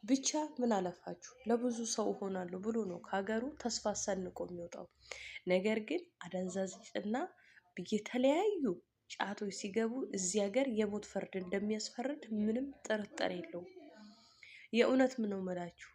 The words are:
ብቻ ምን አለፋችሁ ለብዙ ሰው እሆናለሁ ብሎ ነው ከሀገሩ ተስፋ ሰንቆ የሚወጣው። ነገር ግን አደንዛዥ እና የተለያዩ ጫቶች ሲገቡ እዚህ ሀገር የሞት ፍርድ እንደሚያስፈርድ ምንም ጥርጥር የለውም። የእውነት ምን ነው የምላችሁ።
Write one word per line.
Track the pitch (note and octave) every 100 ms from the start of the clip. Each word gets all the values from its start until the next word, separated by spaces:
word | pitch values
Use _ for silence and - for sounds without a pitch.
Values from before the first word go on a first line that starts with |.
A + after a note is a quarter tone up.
ብቻ | G#3+ C4+ - D4+ D4+
ምን | D4 A#3+
አለፋችሁ | G#3 F3+ F3 - F3+ - -
ለብዙ | - A#3 B3 A3+ A#3
ሰው | - G3+
እሆናለሁ | G3 G3 F#3+ F3 F#3
ብሎ | G3+ A3+
ነው | G3+ F3
ከሀገሩ | - G3 G3 A3 B3+ -
ተስፋ | A#3+ - G#3+ G3+
ሰንቆ | - F#3+ F3+ -
የሚወጣው። | F3+ F3 E3+ - F3 _ - - - - -
ነገር | F#3 G3 A3
ግን | G#3+ E4+ - _
አደንዛዥ | F3 F#3 F#3 F#3 F#3+ - - G#3
እና | G#3 A#3 F#4 - - - _ - F3
የተለያዩ | G#3+ G#3 B3+ C4 D4+ G#4+ G4+ C4 F3 _ _ _
ጫቶች | - G3 G3+ G#3
ሲገቡ | F#3+ G#3 G3+ A3+ B3 G4
እዚህ | G3+ F#3 G3+
ሀገር | G3+ G#3+ C#4
የሞት | G#3+ G#3 G3+ G#3
ፍርድ | G3 F#3+ F#3+
እንደሚያስፈርድ | F#3 F#3+ G#3 G#3+ G#3+ - B3+ D4 - G#3+
ምንም | G#3+ A3+ C#4 -
ጥርጥር | - G#3+ G3+ - F#3
የለውም። | F3+ - F3 B3+ F4+ D4+ - - - - - - - -
የእውነት | A3 A#3 C4 C4 C4
ምን | G#3+
ነው | G3
የምላችሁ። | F#3 F3+ F3 - -